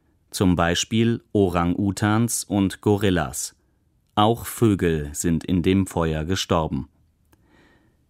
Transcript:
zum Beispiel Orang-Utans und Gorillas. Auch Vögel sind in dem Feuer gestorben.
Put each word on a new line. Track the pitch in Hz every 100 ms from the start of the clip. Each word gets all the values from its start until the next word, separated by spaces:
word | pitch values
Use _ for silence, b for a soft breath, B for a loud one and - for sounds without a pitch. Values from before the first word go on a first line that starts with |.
| _ _ _
zum | - 95 85
Beispiel | 85 87 - 113 113 117 _
Orang-Utans | 107 95 87 87 90 101 95 104 107 117 -
und | - 101 95 -
Gorillas. | 107 101 101 87 67 - - _ _ _ _ _ _ -
Auch | 107 117 -
Vögel | - 113 95 87 82 73
sind | 73 87 80
in | - 92
dem | 85 98 98
Feuer | 90 82 78 78
gestorben. | 92 - 87 78 69 - _ _ _ _ b b b b b b b